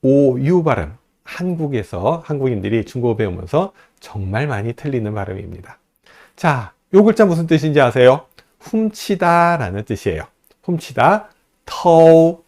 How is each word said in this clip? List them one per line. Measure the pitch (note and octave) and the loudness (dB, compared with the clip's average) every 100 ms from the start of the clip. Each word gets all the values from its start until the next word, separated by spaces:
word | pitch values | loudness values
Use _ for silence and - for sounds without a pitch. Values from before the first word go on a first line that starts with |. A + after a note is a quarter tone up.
오 | C3 C#3 C#3+ B2+ | 2 2 2 0
유 | C3+ F3+ | 0 0
발음. | D#3+ A#2 D2+ - _ _ | 0 -2 -6 -12 _ _
한국에서 | - - F3+ E3+ D#3 C3 G2 F2 G2 E3 | -20 -10 -6 -4 -4 -6 -6 -6 -4 -4
한국인들이 | - D3 C3 A2+ G2 A2+ | -6 -4 -4 -4 -2 -4
중국어 | G#2 B2+ A#2+ | -4 -6 -4
배우면서 | G#2+ G#2+ F2+ - D3 F#3+ _ _ _ | -2 -4 -6 -4 -4 -4 _ _ _
정말 | - G2+ F#2+ G#2 D3 | -16 -12 -8 -6 -4
많이 | A2 A2 | -6 -8
틀리는 | A#2+ D3+ C3 G#2+ | -8 -6 -6 -6
발음입니다. | G#2+ G2 F#2+ F#2+ E2+ F#2 - _ _ _ _ _ | -6 -8 -10 -14 -16 -20 -20 _ _ _ _ _
자, | _ E3+ C#3 G2+ _ _ | _ -4 -4 -6 _ _
요 | F#3 | 4
글자 | G#3 A3 | 4 4
무슨 | G#3 E3 E3 | 2 2 0
뜻인지 | D#3+ D#3 D3 | 0 2 2
아세요? | B2+ B2+ B2+ C#3 - _ _ _ | 2 6 4 4 -2 _ _ _
훔치다 | - A3 A3 - - F#3+ F3 E3+ E3+ E3+ | -8 -4 -4 -6 -6 -2 0 2 2 0
라는 | A#2+ F#2+ | -4 -6
뜻이에요. | G#2 G#2 - E2 - _ _ _ | -8 -6 -4 -6 -10 _ _ _
훔치다. | - E3+ - B2+ C3 G#3 - _ _ _ | -8 -6 -6 0 2 2 -4 _ _ _
터우 | - - F3 E3 E3 E3 E3 E3+ | -18 -4 2 6 8 8 4 0